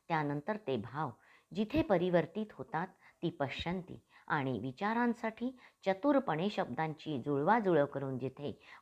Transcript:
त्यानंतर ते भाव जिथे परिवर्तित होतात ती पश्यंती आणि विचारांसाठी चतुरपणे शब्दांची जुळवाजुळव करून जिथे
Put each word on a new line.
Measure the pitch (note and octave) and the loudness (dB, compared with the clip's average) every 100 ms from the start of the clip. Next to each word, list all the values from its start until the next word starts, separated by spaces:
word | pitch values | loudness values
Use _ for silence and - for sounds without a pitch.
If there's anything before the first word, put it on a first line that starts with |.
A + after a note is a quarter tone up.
| - | -4
त्यानंतर | D#3+ D3 D3 G3+ G#3+ | 0 0 -2 -4 -6
ते | - B2 | -2 -4
भाव | A2 C#3 C#3+ - _ - _ | -4 -6 -6 -8 _ -20 _
जिथे | E3 G#3+ D4+ | -4 0 0
परिवर्तित | D#4+ F3+ F3+ E3+ D3 G#3+ G#3+ | 4 4 4 4 2 -4 -8
होतात | - B2+ D#3 F#3 - - _ | -10 -6 -6 -6 -10 -20 _
ती | E3+ | -4
पश्यंती | - C3+ - E3+ F#3 D3 B2 _ - - | -2 -4 -2 -4 -4 -6 -16 _ -18 -4
आणि | D3+ C3+ A2+ | -2 0 -2
विचारांसाठी | C3 - G#3 A3+ A#3+ A3+ A3+ A3 B3 - - _ F#3+ | -4 -4 -2 2 0 0 -4 -4 -8 -8 -18 _ -2
चतुरपणे | F#3+ C#4+ C#4 B3+ D#3 G3+ | 2 4 4 2 0 0
शब्दांची | G3+ E3+ B2 D#3 D3 D#3 C3+ C#3+ | -2 -2 -2 -2 -4 -4 -4 0
जुळवाजुळव | C#3 D#3+ A#3 F#3+ D#3+ C#3+ | 2 4 4 6 4 4
करून | C#3+ C3+ B2+ | 0 -4 -4
जिथे | C3 - C#3+ - - - | -6 -6 -8 -8 -14 -6